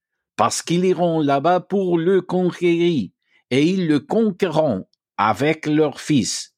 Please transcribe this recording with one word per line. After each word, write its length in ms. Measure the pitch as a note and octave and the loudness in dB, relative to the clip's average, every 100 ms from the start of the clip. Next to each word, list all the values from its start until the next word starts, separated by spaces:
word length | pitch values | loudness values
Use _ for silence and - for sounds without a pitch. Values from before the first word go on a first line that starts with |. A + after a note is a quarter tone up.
| _ _ _ - | _ _ _ -2
parce 260 | A#2 - | -2 -2
qu'ils 240 | - E3+ F#3 | -2 0 0
iront 340 | E3 F3 D#3+ | 0 0 0
là-bas 400 | C#3+ C#3 D#3 F3+ | 0 2 2 0
pour 380 | - G3+ F#3 E3+ | 0 -2 0 0
le 240 | E3 F#3+ | 2 0
conquérir, 880 | - F3+ F3+ - F3 E3+ F3 D#3 F2+ _ _ _ _ | 0 -2 -2 0 0 2 2 0 -4 _ _ _ _
et 140 | B2+ | 0
ils 240 | D#3 F#3+ E3+ | 2 0 0
le 120 | D3 | 0
conquerront 880 | - G#3 A3 F3+ F#3 D#3 D#3 F#2+ - _ _ - | 0 0 0 0 -2 0 0 -2 -8 _ _ -2
avec 480 | G#2 A2 D3 D#3 D3+ | -2 0 0 -2 0
leurs 340 | D3+ D3+ - | 0 0 -2
fils. 560 | - D3 F2+ - - | 0 0 0 -6 -12